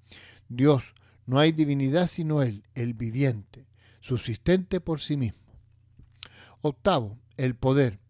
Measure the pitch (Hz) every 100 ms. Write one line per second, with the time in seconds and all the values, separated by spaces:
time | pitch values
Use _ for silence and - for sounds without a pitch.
0 | _ - - - - 123 139 139 - _
1 | _ _ - 131 156 160 147 139 135 151
2 | 175 - 156 151 127 101 - - 120 113
3 | 117 117 139 110 - - - _ _ _
4 | - 123 - 110 - 185 180 180 - 151
5 | - 147 117 - _ - _ _ _ _
6 | - - - - - _ 151 139 202 165
7 | 107 113 _ - 131 120 131 139 127 95